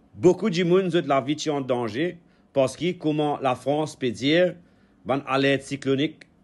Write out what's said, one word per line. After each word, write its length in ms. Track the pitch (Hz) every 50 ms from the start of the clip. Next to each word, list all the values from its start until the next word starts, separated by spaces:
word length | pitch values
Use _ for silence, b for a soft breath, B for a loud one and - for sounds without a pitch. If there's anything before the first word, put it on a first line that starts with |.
| _ _ -
beaucoup 340 | 95 104 175 175 - 196 220
de 140 | 165 170 185
monde, 260 | 165 180 190 196 180
de 200 | 156 175 139 139
la 120 | 143 135
vie 160 | 117 135 151 147 - 156
en 100 | 147 139
danger, 560 | 135 123 127 120 120 110 101 127 160 180 180 - b b b b b b -
parce 200 | 139 131 127 -
que 180 | - 165 180 175
comment 460 | 175 - 156 151 151 151 147 143 -
la 140 | 131 131 127
France 420 | 123 - 131 143 151 156 151 -
peut 160 | - - 123 107
dire, 420 | 92 120 143 156 175 185 175 160 b b b b b b b b b b
ben, 180 | - 131 139 139
alerte 360 | - 131 135 135 139 139 135 135
cyclonique, 600 | - 139 135 - 131 135 131 147 156 - - - - _ _